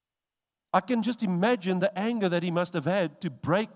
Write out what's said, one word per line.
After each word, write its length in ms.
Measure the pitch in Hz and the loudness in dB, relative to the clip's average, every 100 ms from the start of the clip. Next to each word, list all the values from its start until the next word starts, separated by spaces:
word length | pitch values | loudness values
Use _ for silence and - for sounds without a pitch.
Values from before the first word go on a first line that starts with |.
| _ _ _ _ _ _ _ | _ _ _ _ _ _ _
I 60 | 185 | 0
can 220 | 190 240 | 2 0
just 200 | 214 240 | 0 -2
imagine 580 | 214 175 202 247 180 185 | 0 2 2 2 0 0
the 180 | 196 190 | 0 0
anger 320 | 214 233 196 | -2 0 0
that 120 | 175 | 0
he 80 | 175 | 0
must 220 | 170 175 | 0 -2
have 140 | - 139 | -2 0
had 340 | 196 170 143 | 0 -2 -4
to 80 | 175 | -8
break 400 | 131 - 175 220 | -6 0 0 0